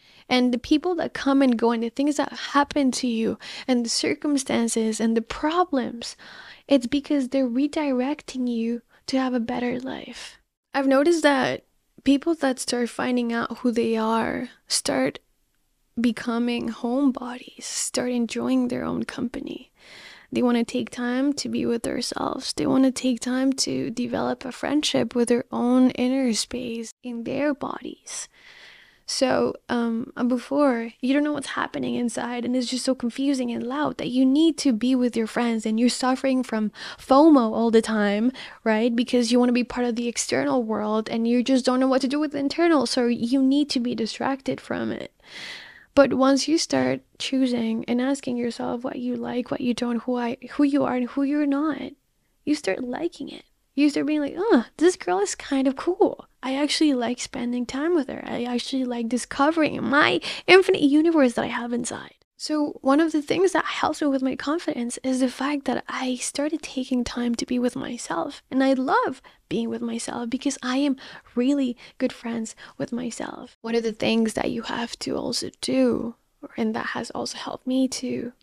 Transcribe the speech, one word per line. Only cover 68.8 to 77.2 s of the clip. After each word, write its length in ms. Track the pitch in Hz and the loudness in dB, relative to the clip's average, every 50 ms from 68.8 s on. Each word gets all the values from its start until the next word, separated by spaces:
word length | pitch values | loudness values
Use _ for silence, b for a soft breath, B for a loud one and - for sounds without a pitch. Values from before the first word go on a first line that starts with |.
| 254 277 349 466 508 370 262 - _ b b b b - | 2 0 2 2 2 0 -4 -8 _ b b b b -6
being 220 | - 220 233 226 | -4 -4 -4 -4
with 140 | 226 226 233 | -6 -6 -6
myself 440 | 233 226 233 - - - 240 240 233 | -6 -6 -6 -6 -8 -8 -8 -6 -6
because 300 | 247 254 - 285 262 - - | -6 -4 -2 -4 -4 -4 -4
I 140 | 254 254 269 | -2 0 0
am 200 | 285 294 262 269 B B B B B - - | 2 0 0 -2 B B B B B -8 -2
really 420 | 240 247 262 285 285 269 247 240 B B B B B | 0 2 2 2 2 0 -2 -4 B B B B B
good 120 | 262 247 | -2 -2
friends 440 | - - - 233 233 233 226 226 - B B B B B | -4 -4 -10 -8 -6 -6 -6 -8 -10 B B B B B
with 120 | 277 - | -8 -6
myself. 640 | 240 233 247 240 226 - - - - - - 247 - _ | -6 -6 -6 -6 -8 -8 -8 -8 -10 -12 -16 -18 -18 _
One 140 | - 226 226 | -6 -2 -2
of 80 | 233 226 | 0 0
the 80 | 226 | -2
things 420 | 220 - - 214 220 226 226 220 - | -4 -2 0 2 2 2 2 2 0
that 160 | - - - | 0 -2 -2
you 140 | 247 233 226 | -2 -4 -6
have 340 | - - - 233 233 - - | -6 -6 -6 -6 -8 -8 -10
to 160 | - 269 262 | -8 -6 -4
also 360 | - - - 240 - - - - - | -4 -4 -4 -4 -4 -6 -8 -10 -8
do, 540 | - 247 262 262 262 247 226 - - 233 233 _ _ _ _ _ - 277 - - | -4 -2 2 4 4 4 2 0 -2 -6 -8 _ _ _ _ _ -18 -12 -6 -2
and 180 | 226 220 220 | -2 -2 -2
that 120 | 226 - - | -2 -4 -6
has 240 | - 247 233 - | -6 -6 -8 -8
also 260 | - - | -6 -6